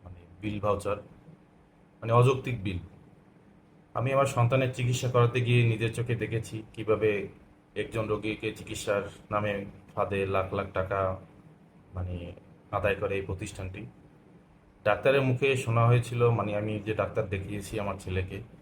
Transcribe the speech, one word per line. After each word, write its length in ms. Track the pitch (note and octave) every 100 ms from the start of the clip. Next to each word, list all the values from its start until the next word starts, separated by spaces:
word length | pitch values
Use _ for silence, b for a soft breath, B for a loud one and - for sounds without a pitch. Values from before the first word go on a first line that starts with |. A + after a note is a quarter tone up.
মানে, 160 | - - - -
বিল 180 | G#2 G#2
ভাউচার, 380 | G#2 G2 G2+ G#2 - - - - _ _ _ _ _ _
মানে, 120 | A2+
অযৌক্তিক 500 | A#2 B2 B2+ - A#2+
বিল। 140 | G2 F2+ - - - - _ _ - - _ _ _
আমি 200 | A2+ A#2+
আমার 120 | C3+ C3
সন্তানের 480 | - A#2 C3 C3
চিকিৎসা 340 | B2+ B2 A#2+ B2
করাতে 340 | A#2+ A#2 B2+
গিয়ে 260 | A#2 A#2+ A#2
নিজের 260 | G#2+ A2+
চোখে 220 | A2+ A#2 A2
দেখেছি 480 | G#2+ A2+ A2 A2 -
কিভাবে 540 | - G#2+ G#2 G#2+ G#2 G2 - - - _ -
একজন 320 | G#2 A#2 G#2+
রোগীকে 460 | G#2 G#2+ G#2+ A2 -
চিকিৎসার 460 | - G#2 - G2+ G2 - -
নামে 340 | G#2 G#2 G2+ G2+ - - -
ফাঁদে 300 | G2+ G2 G2
লাখ 280 | G2 F#2
লাখ 180 | G2+ G2
টাকা, 440 | F#2+ F#2+ G2 F#2+ F#2+ - - - - - - -
মানে, 380 | F2+ F2+ F2+ E2+ F#2 - - -
আদায় 240 | G2+ G2+ F#2+
করে 200 | G2 G2
এই 60 |
প্রতিষ্ঠানটি। 640 | F#2+ F#2 G#2 - F#2+ G2 A#2 - - - - - _ _ _ _ -
ডাক্তারের 360 | G#2 C#3+ C#3
মুখে 360 | C3 B2 C#3 B2+
শোনা 300 | - A#2 A#2
হয়েছিল, 420 | A#2+ A#2+ A#2+ A#2+
মানে, 260 | A2+ G2+ G#2
আমি 240 | A2 G#2+
যে 140 | G2+
ডাক্তার 360 | G#2+ F#2+ - G2
দেখিয়েছি 500 | G2 F#2 G#2 F#2+ A2
আমার 160 | G2+ G2
ছেলেকে, 420 | - F#2 F#2 G2 A#2 -